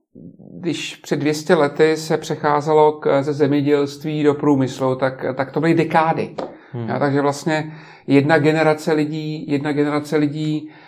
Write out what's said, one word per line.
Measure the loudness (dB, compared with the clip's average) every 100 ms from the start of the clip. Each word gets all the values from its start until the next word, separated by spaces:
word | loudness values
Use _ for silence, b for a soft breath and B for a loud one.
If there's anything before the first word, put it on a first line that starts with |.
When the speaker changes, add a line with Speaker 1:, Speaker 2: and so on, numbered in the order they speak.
| _ -20 -20 -20 -20 -10
Speaker 1:
když | -6 -6 -8 -14
před | -6 -2
dvě | 0
stě | -2 2 2
lety | 2 4 2 2
se | -2 -4
přecházelo | -2 -4 0 0 2 4 4
k, | 4 0 0
ze | 0
zemědělství | 0 2 2 2 2 0 -6 -6 0
do | 0
průmyslu, | 2 2 2 0 -2 -2 0
tak, | -2 -4 -6 -4
tak | -4
to | -2
byly | 2
dekády. | 2 2 2 2 0 -6 -8 -12 B B
Speaker 2:
Hmm. | -8 -6
Speaker 1:
Jo? | -2
Takže | 0 0
vlastně | 0 -2 -2 -2 -4 B B B 2
jedna | 4 4 4
generace | 4 2 2 2 0
lidí, | 0 0 -4 -6 -8 -4
jedna | -4 -2
generace | 0 0 -2 -2 0
lidí, | 0 -2 -4 -4 -6 B